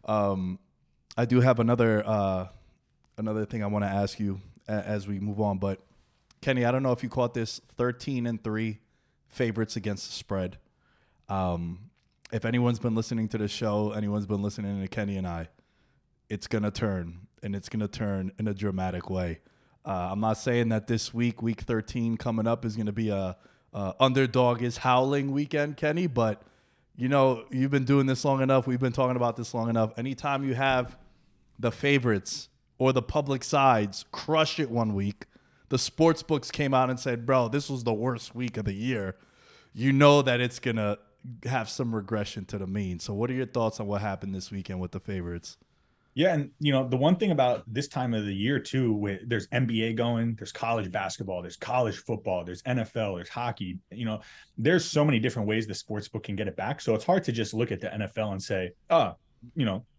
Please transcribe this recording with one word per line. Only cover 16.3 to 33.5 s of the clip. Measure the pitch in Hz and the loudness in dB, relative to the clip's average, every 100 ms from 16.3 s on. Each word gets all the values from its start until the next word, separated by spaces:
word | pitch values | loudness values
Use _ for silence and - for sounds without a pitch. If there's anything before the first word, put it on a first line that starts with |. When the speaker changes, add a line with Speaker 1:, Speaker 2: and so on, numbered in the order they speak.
| 104 - | -10 -2
Speaker 1:
gonna | 110 104 | 0 0
turn, | - 110 95 85 85 - _ | 0 -2 -2 -4 -12 -20 _
and | 104 | -6
it's | 101 - | -6 -4
gonna | 110 104 | -4 -4
turn | - 107 98 92 - | -2 -2 -2 -4 -4
in | 110 | -4
a | |
dramatic | 98 104 95 92 90 - | -2 -2 -2 -2 -4 -4
way. | 92 90 82 _ _ _ _ | -4 -4 -6 _ _ _ _
Uh, | - 95 90 | -8 -4 -4
I'm | 98 | 0
not | 110 107 | 0 0
saying | 131 120 117 | 0 2 2
that | 110 107 | 0 0
this | 113 - | -4 -2
week, | 117 120 - | -2 -2 0
week | 113 110 | -4 -4
thirteen | - 113 - 127 117 113 | -2 -4 -2 -2 -2 -2
coming | 123 113 113 | -2 -2 0
up, | 117 | 0
is | 120 | -2
gonna | 107 104 | -4 -4
be | 104 107 | -2 -2
a, | 101 92 90 - _ _ | -2 -4 -8 -18 _ _
a | 98 95 - | -6 -6 2
underdog | 131 131 131 120 123 117 | 4 4 2 4 4 2
is | 120 120 | -2 0
howling | 131 127 135 143 139 | 4 4 4 0 0
weekend, | 139 147 151 147 143 | -2 0 0 -2 0
Kenny, | 156 160 180 | 0 0 0
but, | 120 113 101 - _ _ _ _ | 2 2 0 -10 _ _ _ _
you | - 127 | -4 2
know, | 139 135 117 120 | 6 6 4 -2
you've | 131 135 | 0 2
been | 139 | 2
doing | 127 139 | 6 4
this | 135 131 | 4 2
long | 143 135 | 2 2
enough. | 135 135 | 4 4
We've | 127 123 | 4 0
been | 131 | 0
talking | 120 127 | 2 0
about | 123 120 113 | 2 0 0
this | 113 | -6
long | 120 113 | -4 0
enough. | 113 110 117 | 2 2 0
Anytime | 127 127 147 139 | -6 -4 -4 -2
you | 139 | -2
have | 123 135 131 120 - - _ _ _ _ - | 2 2 2 0 -10 -20 _ _ _ _ -2
the | 117 | -2
favorites | - 143 139 120 101 - - - _ _ _ | 0 2 4 4 0 -2 -10 -12 _ _ _
or | 131 | 4
the | 127 | 4
public | - 151 139 135 | 2 -2 0 -2
sides | - | 2